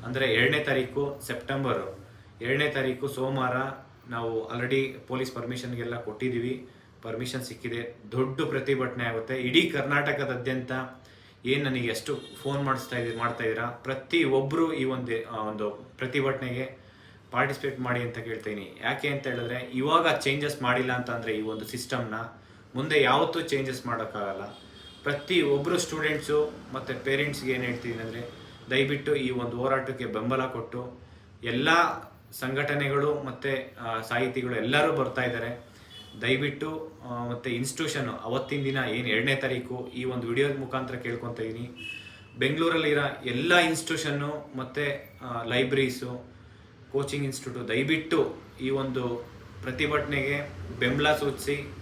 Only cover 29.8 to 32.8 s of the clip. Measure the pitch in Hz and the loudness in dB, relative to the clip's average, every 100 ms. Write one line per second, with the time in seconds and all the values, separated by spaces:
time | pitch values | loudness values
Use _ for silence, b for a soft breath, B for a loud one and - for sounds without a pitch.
29.8 | 131 127 117 107 117 131 131 113 113 123 | 0 -4 -4 -2 0 0 0 -4 -6 -8
30.8 | 127 - B B B - 120 120 147 170 | -8 -12 B B B -8 -2 2 6 6
31.8 | 165 - - - - - 131 135 143 143 | 4 0 -10 -18 -16 -6 -2 0 2 2